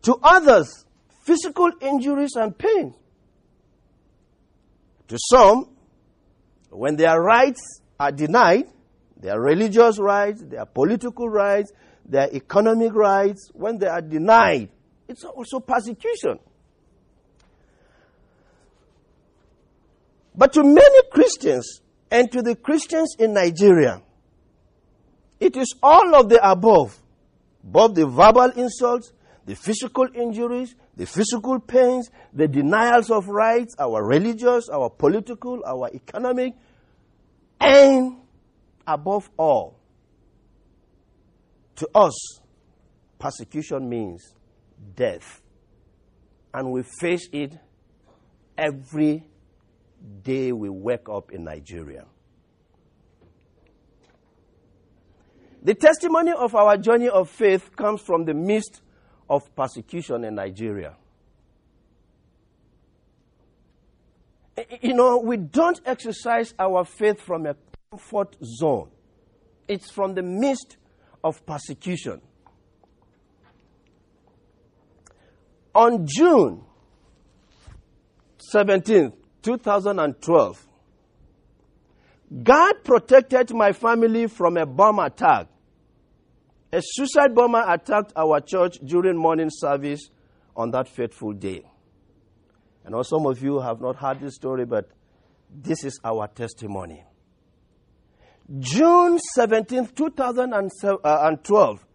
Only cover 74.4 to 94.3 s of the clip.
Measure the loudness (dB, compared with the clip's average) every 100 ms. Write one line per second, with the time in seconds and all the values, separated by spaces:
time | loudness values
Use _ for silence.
74.4 | _ _ _ _ _ _ _ _ _ _
75.4 | _ _ _ 2 2 0 -6 0 2 4
76.4 | 0 -4 _ _ _ _ _ _ _ _
77.4 | _ _ -20 -20 _ _ _ _ _ _
78.4 | -4 -2 2 0 2 2 2 -6 _ _
79.4 | -6 -6 -2 -2 -2 -4 -4 -6 0 2
80.4 | 2 -4 _ _ _ _ _ _ _ _
81.4 | _ _ _ _ _ _ _ _ _ -6
82.4 | 2 4 4 0 0 0 6 4 4 -2
83.4 | -2 0 0 0 -2 0 0 0 -4 -2
84.4 | -2 -2 -6 0 2 2 -4 -2 0 0
85.4 | -2 _ _ _ _ _ _ _ _ _
86.4 | _ _ _ -8 -8 -10 -2 2 2 2
87.4 | 2 0 -2 -4 -2 -4 -4 -4 0 0
88.4 | -2 -4 -4 -4 -6 -2 -2 -2 -2 -2
89.4 | -4 -6 -6 -6 -6 -12 -14 _ _ _
90.4 | _ -10 -6 -6 -8 -10 -10 -10 -14 -12
91.4 | -12 -14 -18 _ _ _ _ _ _ _
92.4 | _ _ _ _ -12 -10 -4 -4 -4 -6
93.4 | -6 -6 -6 -8 -8 -8 -8 -10 -12